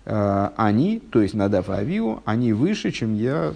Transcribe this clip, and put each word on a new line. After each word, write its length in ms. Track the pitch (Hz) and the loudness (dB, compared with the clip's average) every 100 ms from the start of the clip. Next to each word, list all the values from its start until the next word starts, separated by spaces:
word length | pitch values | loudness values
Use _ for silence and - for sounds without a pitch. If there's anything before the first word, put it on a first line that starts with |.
| - | -6
а, 480 | 107 101 98 101 - | 0 2 2 0 0
они, 440 | 110 104 175 220 | 2 4 2 -2
то 220 | - 120 | 0 2
есть 120 | 101 | 2
Надав 360 | 107 101 101 95 | 2 0 0 0
и 40 | |
Авиу, 480 | 95 107 196 226 156 - | -4 -2 -2 -2 -4 -4
они 280 | 110 123 | 0 2
выше, 380 | 107 156 214 196 | 2 2 0 -4
чем 240 | - 113 107 | -2 -2 0
я, 380 | 117 151 160 | 0 -2 -2